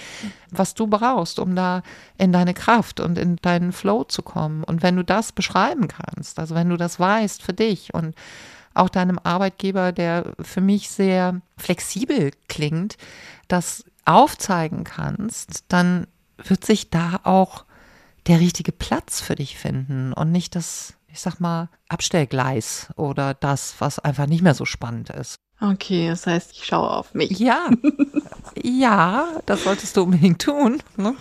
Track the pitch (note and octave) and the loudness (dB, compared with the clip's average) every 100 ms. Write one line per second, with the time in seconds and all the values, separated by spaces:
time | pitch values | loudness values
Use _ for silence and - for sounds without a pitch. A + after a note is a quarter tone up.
0 | - - G#3 - - F3+ F#3+ - A3 G#3 | -18 -14 -14 -14 -8 -4 -2 -2 0 2
1 | A#3+ B3 E3+ - F#3 F3+ F3+ F3+ - - | 2 0 -2 -4 -2 0 0 -2 -6 -16
2 | - - F#3+ F3+ F3+ F3+ - A#3 - - | -14 0 4 4 2 0 2 2 2 -4
3 | E3+ F3 F3+ E3+ F3+ F3 F3 - G3 A3 | -2 0 0 0 0 2 0 -2 0 0
4 | C4+ - - D#3+ D#3 D#3 - E3 F3+ F3+ | -2 -8 -6 -4 -4 -4 -4 0 2 2
5 | F3 G3 A3 - - - A#3+ E4 F3 - | 2 0 -2 -4 -2 2 2 2 -2 -4
6 | - - - - D#3+ E3 F3 F3 F3 - | -12 -12 -10 -8 -4 0 2 0 -2 0
7 | F#3 A3 G#3 - - F#3 A3+ F3+ - - | 2 2 0 -4 -6 0 0 0 -4 -6
8 | D#3+ - - - - - - - F#3 F#3+ | -6 -8 -16 -20 -20 -20 -4 2 2 2
9 | F3+ F3 F3 F3 F#3+ - G3 F#3+ F3+ F3 | 0 0 0 0 0 -2 -2 0 0 0
10 | E3+ E3+ - - - - F#3+ G3+ - - | 0 -2 -4 -10 -8 0 2 2 0 0
11 | F#3+ F#3 F3+ F3+ - - - F3 - G3 | 2 2 2 -2 -8 -8 -4 -4 -4 -6
12 | C4 C#4+ C#3+ - - - D3+ D#3+ G3+ - | -2 0 0 -2 -12 -4 -2 -2 -4 -8
13 | - - - - - F3+ - - - _ | -20 -20 -20 -16 -2 -2 -2 -8 -16 _
14 | - F#3 D4 - - F3 D#3+ - - - | 4 6 6 2 -4 -2 -2 -4 -8 -8
15 | D3+ - G#3+ - - - - F3+ F3 F3+ | -6 -6 -8 -10 -12 -14 0 2 4 2
16 | - _ _ - - F#3+ - G#3+ - E3 | -4 _ _ -10 -2 0 2 0 0 -2
17 | E3+ F#3 - F#3+ F#3 - - _ - - | 0 -2 2 4 4 -2 -20 _ -20 -20
18 | _ _ - E3+ F3 - E3 - - E4 | _ _ 4 6 6 2 -4 -6 -4 -4
19 | - - - - C#3 - - C3 C3 C3 | -4 -8 -6 -6 -6 -8 -6 -4 -4 -4
20 | C3 - D#3 F3 - F3 D#3+ - - - | -4 -2 0 0 -2 -6 -8 -10 -14 -20
21 | _ D#3 F3+ - F3 E3 E3+ _ - E3+ | _ -10 -8 -4 -4 -4 -6 _ -10 -6
22 | - F3 C3+ C3+ C3 C3 - - - - | 0 0 2 0 0 -2 -4 -8 -10 -4
23 | C#3+ C#3+ C#3 C3+ C#3+ C#3 - - C#3+ - | -4 -2 -2 -2 -2 -2 -4 -4 -4 -2
24 | D3 C#3+ C#3+ E3 F3+ C3 - - A#2 A#2 | -2 0 2 4 6 4 0 -6 -8 -8
25 | - - - - _ - G#3 F#3+ - F3+ | -10 -12 -12 -16 _ -4 -2 0 0 0
26 | E3 F3 F#3+ E3+ - - - E3+ - - | 0 -2 0 -2 -2 -12 -2 0 0 -2
27 | - - D3 F#3+ A#3+ C#4 F4 A#3 D4 - | -4 -2 -2 2 2 2 0 -2 0 0
28 | C#4+ D4 - - - - A#3+ B3+ B3 G3 | 0 -2 -8 -10 -16 -8 -2 2 4 4
29 | E3+ A3+ E4+ D#4+ - G3+ F#3+ G3 G3+ G3+ | 4 2 -2 -4 -2 -2 0 -2 0 2
30 | F3+ F3+ F#3 E3 - C#4+ A#3+ C#4 - - | 4 6 6 4 0 2 2 2 -6 -6
31 | G3+ C4+ | -4 -2